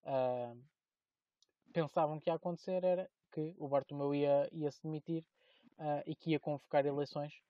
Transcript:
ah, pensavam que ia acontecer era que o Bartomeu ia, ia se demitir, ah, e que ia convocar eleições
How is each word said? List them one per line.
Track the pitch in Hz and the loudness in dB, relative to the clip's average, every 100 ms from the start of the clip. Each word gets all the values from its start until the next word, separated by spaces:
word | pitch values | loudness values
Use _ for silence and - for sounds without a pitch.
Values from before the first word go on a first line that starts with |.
ah, | - 135 127 123 120 120 135 _ _ _ _ _ _ _ _ _ _ | 0 0 2 0 -4 -10 -20 _ _ _ _ _ _ _ _ _ _
pensavam | 175 151 - 151 156 | -4 0 2 0 0
que | - | -2
ia | |
acontecer | 165 180 170 - 185 | -2 -4 -6 -4 0
era | 185 180 185 _ _ | 2 2 -2 _ _
que | - 156 185 | -6 -6 -6
o | 147 | 0
Bartomeu | 139 - 143 139 | 0 0 -4 0
ia, | 143 143 143 143 | 2 4 4 4
ia | 160 147 | -2 -4
se | - | -4
demitir, | 160 156 - 165 160 _ _ _ - _ | -8 -8 -4 -6 -6 _ _ _ -20 _
ah, | 156 147 151 | -2 -2 -2
e | 151 | -8
que | - | 0
ia | 151 | 0
convocar | - 147 - 147 143 | 0 -6 0 2 2
eleições | 139 143 - 147 - _ | 2 -2 -4 -6 -10 _